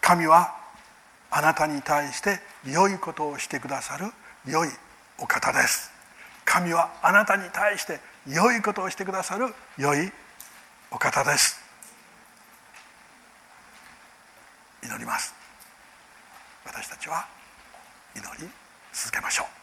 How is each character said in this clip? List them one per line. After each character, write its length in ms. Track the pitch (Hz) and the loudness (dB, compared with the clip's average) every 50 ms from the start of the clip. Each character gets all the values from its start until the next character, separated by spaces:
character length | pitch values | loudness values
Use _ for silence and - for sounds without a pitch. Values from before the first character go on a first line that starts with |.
神 260 | - - 175 170 165 | 6 6 4 4 6
は 280 | 156 160 170 - - - - - - - - - - - - - - - - - - | 8 8 8 8 6 -2 -10 -16 -18 -20 -20 -20 -20 -20 -20 -20 -20 -20 -20 -12 -4
あ 100 | - 143 147 | -2 2 2
な 120 | 156 160 | 2 2
た 120 | - 156 | 2 0
に 160 | 156 151 143 131 | 0 0 -4 -2
対 300 | - 156 143 147 139 - | 0 0 0 0 -2 -6
し 80 | - | -4
て 200 | - 202 196 185 - - - - - | -2 -2 -2 -2 -4 -14 -20 -16 -12
良 240 | 135 135 165 190 196 | -4 4 4 4 4
い 100 | 196 180 | 4 0
こ 140 | - 165 151 | -6 -8 -6
と 160 | - 151 151 | -6 -6 -6
を 100 | 143 139 | -4 -6
し 80 | - | -8
て 140 | - - 143 | -6 -6 -8
く 80 | - 135 | -6 -6
だ 140 | 139 135 - | -8 -8 -6
さ 140 | - - | -8 -8
る 160 | 143 180 214 240 - - - - - - | -8 -8 -10 -10 -12 -20 -20 -20 -16 -10
良 200 | 131 - 156 170 | -2 0 0 0
い 60 | 156 - - - - - - - - - - | 0 -4 -10 -18 -20 -20 -20 -20 -20 -16 -14
お 80 | - | -2
方 260 | - - - - - - | -2 -2 0 2 0 2
で 140 | - - | 2 2
す。 240 | - - - - - - - - - - - - - - - - | 2 2 -2 -4 -10 -16 -20 -20 -20 -20 -20 -20 -20 -20 -8 -2
神 280 | - - 240 180 175 165 | 0 2 2 2 2 2
は 200 | 170 165 - - - - | 2 2 2 0 0 2
あ 80 | 165 185 | 6 6
な 120 | 202 214 | 6 6
た 120 | - 196 | 6 2
に 140 | 196 190 175 | 0 0 -4
対 280 | - - 196 208 208 175 | -4 0 0 0 0 0
し 60 | - | -6
て 160 | - 170 151 - - - - - | -6 -8 -10 -10 -18 -20 -20 -14
良 260 | 139 135 160 190 240 247 | -6 0 4 4 4 4
い 100 | 226 208 | 2 0
こ 100 | 208 196 | -2 -2
と 80 | 196 185 | -2 -4
を 80 | 190 | -4
し 40 | 185 | -4
て 100 | - 196 | -6 -6
く 80 | 185 190 | -4 -4
だ 100 | 196 180 | -4 -4
さ 140 | - 180 | -4 -2
る 180 | 202 247 254 220 - - - - | -2 -2 -4 -4 -8 -20 -20 -8
良 180 | - 135 147 147 | -2 0 2 2
い 180 | 143 165 196 - - - - - - - - - - - - - - - - | 2 0 -4 -6 -14 -20 -20 -20 -20 -20 -20 -20 -20 -20 -20 -20 -20 -18 -12
お 80 | - 135 | -6 -2
方 260 | - 139 - - 135 | -2 0 0 0 2
で 120 | 143 147 135 | 2 2 4
す。 220 | - - - - - - - - - - - - - - - - - - - - - - - - - - - - - - - - - - - - - - - - - - - - - - - - - - - - - - - - - - - - - - - - - - - - - | 2 2 0 -4 -16 -20 -20 -20 -20 -20 -20 -20 -20 -20 -20 -20 -20 -20 -20 -20 -20 -20 -20 -20 -20 -20 -20 -20 -20 -20 -20 -20 -20 -20 -20 -20 -20 -20 -20 -20 -20 -20 -20 -20 -20 -20 -20 -20 -20 -20 -20 -20 -20 -20 -20 -20 -20 -20 -20 -20 -20 -20 -20 -20 -20 -20 -20 -18 -14
祈 160 | 120 113 - | -12 -12 -10
り 60 | 120 | -8
ま 140 | - - - | -4 -4 -4
す。 260 | - - - - - - - - - - - - - - - - - - - - - - - - - - - - - | -4 -6 -10 -16 -20 -20 -20 -20 -20 -20 -20 -20 -20 -20 -20 -20 -20 -20 -20 -20 -20 -20 -20 -20 -20 -20 -20 -20 -18
私 220 | - - - - - | -16 -14 -14 -14 -14
た 80 | - | -14
ち 120 | - - 160 | -12 -10 -6
は 180 | 156 160 - - - - - - - - - - - - - - - - - - - | -4 -6 -6 -6 -16 -20 -20 -20 -20 -20 -20 -20 -20 -20 -20 -20 -20 -20 -20 -20 -18
祈 80 | - - - - - | -16 -16 -14 -14 -14
り 100 | 165 180 - - - - - - - - - | -16 -16 -18 -20 -20 -20 -20 -20 -20 -14 -10
続 200 | - - - - | -8 -8 -4 -4
け 80 | - | -4
ま 100 | - - | -4 -2
し 100 | - - | -2 -2
ょ 40 | - | -4
う。 20 | - - - | -4 -10 -16